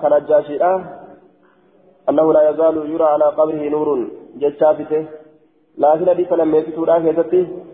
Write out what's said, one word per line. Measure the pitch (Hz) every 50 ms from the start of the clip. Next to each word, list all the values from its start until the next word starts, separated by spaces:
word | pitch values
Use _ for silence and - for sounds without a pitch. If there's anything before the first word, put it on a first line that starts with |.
kan | 151 147 147
Ajjaashiidha. | 147 143 147 151 147 151 - 147 139 165 175 190 190 185 - - - - - - - _ _ _ _ _ _ _ _ _ _ _ _ _ _ _ _ _ -
أنه | 139 147 160 156 156
لا | 156 151 151
يزال | 147 151 160 160 160 156 151 147 160
يرى | 165 165
على | 156 147 151 151
قبره | 147 143 151 156 156 156 151 147 147
نور | 147 151 151 147 143 127 110 - - - - - - 127
جتشا | 143 143 147 - 160 151 151
فته. | 156 147 - 156 156 156 - - - - - _ _ _ _ _ _ _ _ _ -
لكن | 143 147 156 160 180 180
حديث | 175 175 180 - 180
لم | 165 160 156 156
يفتوا | 156 156 156 160 165 165
لا | 160 165 170
كيستي. | 165 160 156 170 165 160 180 185 180 165 - - - -